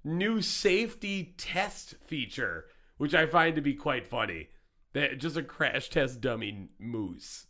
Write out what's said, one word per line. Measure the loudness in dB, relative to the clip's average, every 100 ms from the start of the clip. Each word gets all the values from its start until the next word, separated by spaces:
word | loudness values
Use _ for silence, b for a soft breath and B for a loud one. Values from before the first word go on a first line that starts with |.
new | -2 2 4 2
safety | 2 2 4 4 2 -4 -4 -4 -6 -10
test | -4 -2 -2 -4 -12 -14 -8
feature, | -6 -6 -4 -4 -4 -12 b b b
which | 2 4
I | 6
find | 6 6 4
to |
be | 0
quite | 0 0 -2 -2
funny. | -2 -2 -4 -10 -18 _ _ _
That | -2 0 0
just | -4 -4
a |
crash | -4 0 0 0 0
test | 2 2 0
dummy | -2 0 -4 -6 -12 -10
moose. | -6 -4 -4 -6 -10 -12